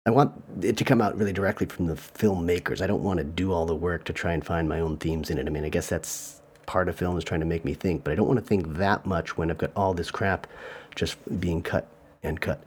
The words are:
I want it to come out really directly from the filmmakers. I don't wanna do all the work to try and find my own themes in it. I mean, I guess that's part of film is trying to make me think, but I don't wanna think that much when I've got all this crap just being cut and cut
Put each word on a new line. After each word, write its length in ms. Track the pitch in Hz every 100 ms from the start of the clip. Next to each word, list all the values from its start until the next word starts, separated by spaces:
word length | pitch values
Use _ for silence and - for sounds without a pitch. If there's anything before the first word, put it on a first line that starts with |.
| 117
I 20 |
want 220 | 120 143 - - -
it 120 | 92 113
to 60 |
come 160 | - 120
out 160 | 104 -
really 160 | 104
directly 360 | 95 101 107 98
from 180 | - 87
the 80 |
filmmakers. 880 | 78 - - 107 92 85 87 - -
I 60 | 95
don't 160 | 104
wanna 200 | 98 87
do 300 | 73 82 92
all 120 | 87 82
the 80 | 78
work 280 | 87 82 -
to 80 |
try 200 | - 92
and 100 | 82 -
find 220 | 85 80
my 120 | 80
own 160 | 82 78
themes 320 | 82 80 78
in 80 | 73
it. 80 | 69
I 20 |
mean, 120 | 76
I 60 | 76
guess 180 | 87 -
that's 540 | 87 - - - - - - -
part 240 | 92 90
of 60 | 85
film 180 | 90 87
is 60 |
trying 160 | - 85
to 40 | 80
make 180 | 82
me 100 | 71 78
think, 280 | 98 78
but 80 | 78
I 40 | 76
don't 120 | 107
wanna 140 | 123
think 340 | - 101 80 78
that 280 | 98 104 -
much 320 | 87 - -
when 120 | 82
I've 100 | 82
got 120 | - 101
all 160 | 95
this 180 | 87 85
crap 360 | - 98 90 - - - - - -
just 220 | 82 - - 90
being 220 | 87 82
cut 260 | 82 85 - - - -
and 180 | 82 80
cut 200 | - -